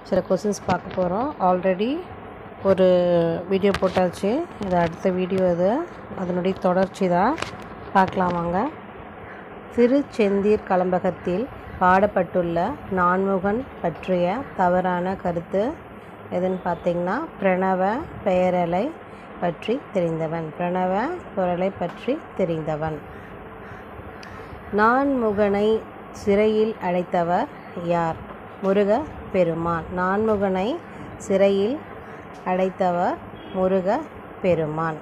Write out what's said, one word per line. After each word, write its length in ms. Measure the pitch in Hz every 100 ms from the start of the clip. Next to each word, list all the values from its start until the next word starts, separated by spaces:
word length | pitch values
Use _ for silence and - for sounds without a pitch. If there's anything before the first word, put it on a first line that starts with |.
சில 200 | - 190 180
questions 360 | 185 208 196 -
பார்க்க 360 | 180 185 -
போறோம். 300 | 180 190 269 285
Already 560 | 185 180 185 180 220 311 359 - - - - -
ஒரு 220 | 196 185 185 180 175 175 165 165 175
video 220 | 190 202 185
போட்டாச்சு, 600 | 190 185 185 - 196 254 349 - 196
இது 120 | 180
அடுத்த 320 | 170 165 196
video 420 | 185 185 190 185
இது, 260 | 170 180 254 349 - - -
அதனுடைய 380 | 180 180 175 190
தொடர்ச்சி 460 | 190 180 190 - 185
தான். 300 | 175 208 320 - - - - -
பார்க்கலாம் 400 | 202 185 - 180
வாங்க. 360 | 175 170 175 254 - - - - - - - - - - -
திருச்செந்தீர் 880 | 240 277 277 - 208 196 202 208 208
கலம்பகத்தில் 800 | 185 185 180 185 175 - 175 262 - - -
பாடப்பட்டுள்ள 920 | 185 185 202 202 175 185 170 165 190 294 -
நான்முகன் 720 | 190 175 185 196 196 196 214 262 -
பற்றிய 560 | 175 151 - 180 175 214 277 -
தவறான 580 | 185 180 185 180 180 190
கருத்து 560 | 185 170 170 190 226 339 - - - - -
எதுன்னு 260 | 180 185 185 185
பார்த்தீங்கன்னா, 540 | 170 180 175 175 220 320 -
பிரணவ 540 | 196 185 190 185 190 233 339 - -
பெயரலை 640 | 185 180 180 170 180 247 330 - - - -
பற்றி 380 | 180 165 - 254 -
தெரிந்தவன், 600 | 196 170 160 160 165 160 -
பிரணவ 480 | 175 180 185 190 262 359 - -
பெயரலை 340 | 185 175 190 190
பற்றி 380 | 175 - - 302 - -
தெரிந்தவன். 760 | 180 160 156 151 160 151 - - - - - - - - - - - - - - - - -
நான்முகனை 1040 | 196 220 254 285 269 226 202 208 202 214 220 - - -
சிறையில் 640 | - - 196 214 214 220 214
அடைத்தவர் 680 | 185 180 175 185 170 180 277 - - - 170
யார்? 300 | 170 165 160 - - - -
முருக 400 | 190 196 202 220 311 - -
பெருமான். 520 | 190 170 165 170 170 165 180
நான்முகனை 760 | 185 196 220 208 196 185 196 339 - - - -
சிறையில் 600 | - 190 196 196 202 294 - - - - - - -
அடைத்தவர் 720 | 185 190 185 185 175 190 330 - - -
முருக 460 | 190 185 190 180 240 311 - - -
பெருமான். 540 | 190 165 156 156 165 156